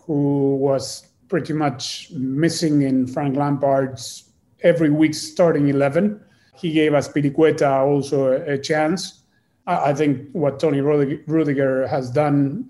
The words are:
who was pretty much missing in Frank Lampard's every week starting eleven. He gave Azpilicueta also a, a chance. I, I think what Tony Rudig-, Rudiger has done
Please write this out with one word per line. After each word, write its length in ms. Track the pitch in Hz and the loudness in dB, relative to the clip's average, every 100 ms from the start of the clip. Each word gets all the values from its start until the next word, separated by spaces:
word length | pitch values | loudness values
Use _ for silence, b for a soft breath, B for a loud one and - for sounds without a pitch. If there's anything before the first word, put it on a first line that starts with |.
| - | -4
who 500 | 143 143 143 139 139 | -2 0 0 0 0
was 500 | 139 135 - - - _ - | 0 -2 -4 -12 -18 _ -6
pretty 240 | 170 151 | -6 -4
much 580 | 151 143 123 - - - | -2 -2 -4 -8 -12 -12
missing 680 | 139 131 135 160 160 160 147 | -8 -4 0 0 0 0 2
in 240 | 135 131 127 | 2 0 -2
Frank 300 | 160 143 135 | -2 -2 -2
Lampard's 960 | 143 139 139 135 131 123 - - - _ _ _ | 0 0 2 2 0 -6 -14 -16 -20 _ _ _
every 280 | 175 170 156 | 2 4 4
week 240 | 151 156 | 4 2
starting 540 | 151 - - 170 151 143 | 0 -6 2 2 4 2
eleven. 520 | 139 139 160 208 208 - b b - | 2 2 2 0 -2 -14 b b -10
He 160 | 170 | -2
gave 200 | 156 151 | 2 4
Azpilicueta 920 | 143 127 156 147 - 156 151 147 135 | 2 0 -2 0 4 2 4 2 2
also 440 | 139 143 135 139 131 | 2 0 0 0 0
a, 240 | 135 - | 0 -2
a 60 | 139 | -6
chance. 640 | - 156 156 170 - - _ _ _ _ - | -2 0 0 -2 -6 -16 _ _ _ _ -6
I, 240 | 175 147 | -2 0
I 40 | |
think 340 | 139 151 127 - | 0 0 -2 -4
what 280 | 180 143 135 | -4 -4 0
Tony 180 | 160 139 | -2 0
Rudig-, 480 | 143 151 139 151 - | 0 2 0 -4 -2
Rudiger 600 | 160 147 135 135 131 123 | -2 0 0 0 0 -2
has 220 | 143 127 | -4 -2
done 540 | 135 151 143 139 190 | -2 2 2 0 -4